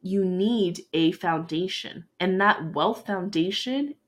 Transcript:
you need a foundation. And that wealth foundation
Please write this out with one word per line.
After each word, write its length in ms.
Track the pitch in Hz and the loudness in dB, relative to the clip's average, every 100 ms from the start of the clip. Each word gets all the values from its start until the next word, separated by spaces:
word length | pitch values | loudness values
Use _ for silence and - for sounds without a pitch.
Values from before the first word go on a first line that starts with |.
you 220 | 185 196 | -2 0
need 600 | 190 180 208 233 190 175 - | 2 2 2 2 0 -2 -4
a 180 | 160 160 | 2 2
foundation. 960 | 165 180 160 165 160 185 - 180 - - _ | 2 -2 -2 -2 -4 -2 -6 -10 -14 -18 _
And 200 | 180 185 | 0 4
that 320 | 202 - 160 | 4 2 0
wealth 320 | 151 170 233 | 0 0 0
foundation 920 | - 196 180 165 175 196 - 262 285 294 | -4 -4 -2 0 0 -2 -4 -2 -4 -8